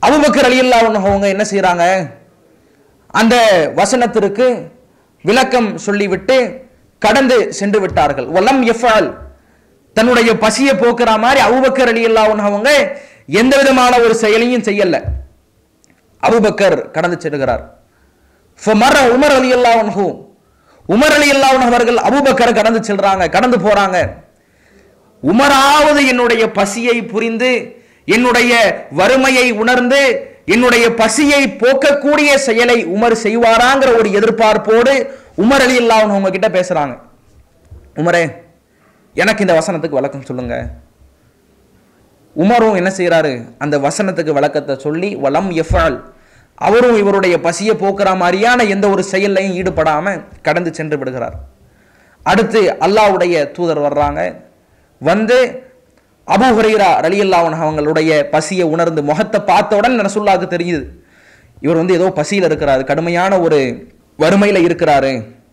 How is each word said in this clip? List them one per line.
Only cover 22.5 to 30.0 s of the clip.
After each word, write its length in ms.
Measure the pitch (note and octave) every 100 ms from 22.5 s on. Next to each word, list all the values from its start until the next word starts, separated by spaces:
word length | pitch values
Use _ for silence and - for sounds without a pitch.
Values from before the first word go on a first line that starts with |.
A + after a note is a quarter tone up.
கடந்து 400 | A3+ G#3+ A3+ A3
செல்றாங்க, 360 | G3+ G3 F#3+ E3+
கடந்து 280 | F3+ B3 A#3
போறாங்க. 520 | F#3+ G3+ G3 F#3 C#3+ - - _ _ _ _ _ _ _ _ _
உமராவது 840 | - G#3 C#4+ C#4 C#4 D4 D4+ D4 C4+
என்னுடைய 440 | B3 A#3+ A#3 A3
பசியை 520 | A3 G3 A#3 A#3+ A#3+
புரிந்து, 800 | F#3+ G3+ A3+ A3+ B3 B3 D#3 - _ _
என்னுடைய 840 | - G#3+ B3 A#3+ A#3+ A#3 G#3 - -
வறுமையை 600 | C#3+ G3 C4 C4 C4 B3
உணர்ந்து, 800 | G#3+ A3+ B3 B3 C#4